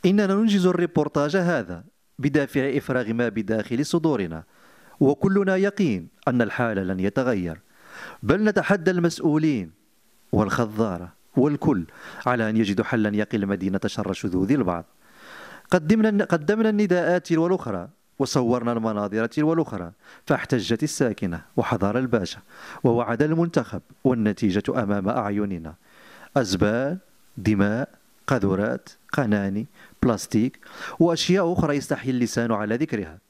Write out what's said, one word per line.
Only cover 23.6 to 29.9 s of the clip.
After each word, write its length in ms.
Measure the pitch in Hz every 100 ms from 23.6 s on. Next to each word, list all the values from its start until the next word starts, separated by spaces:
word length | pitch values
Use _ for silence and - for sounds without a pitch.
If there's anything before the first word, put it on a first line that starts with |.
| 120 98 _ -
والنتيجة 800 | 135 123 107 98 107 92 - 131
أمام 260 | 104 101 95
أعيننا: 680 | 127 104 101 101 90 80 80 _ - - - - 143
أزبال، 600 | 110 92 101 113 135 185 _ _ _ -
دماء، 520 | 101 104 101 110 143 _ _ _ -
قاذورات، 640 | 127 98 95 107 123 - - _
قناني، 540 | - 123 104 98 98 123 _ -